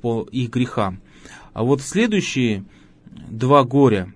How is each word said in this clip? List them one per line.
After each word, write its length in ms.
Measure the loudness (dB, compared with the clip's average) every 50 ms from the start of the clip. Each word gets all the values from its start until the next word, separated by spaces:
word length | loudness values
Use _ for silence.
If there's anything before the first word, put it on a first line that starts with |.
по 200 | -4 -4 -4 -4 -6 -6
их 200 | -6 -6 -6 -4
грехам. 500 | -2 -2 -2 -2 -2 -4 -4 -4 -6 -10 -18 -20 -20 -20 -20 -20 -20 -20 -20 -16
А 120 | -6 -4 0
вот 180 | 0 0 0
следующие 800 | -2 -4 0 0 0 2 0 -2 -2 -2 -2 -2 0 0 -2 -4 -6 -12 -20 -20 -20 _ _ _ _ -20 -20 -20 -18 -16
два 360 | -8 -4 2 4 4 4 4
горя 480 | 4 4 4 4 6 4 2 -2 -8 -14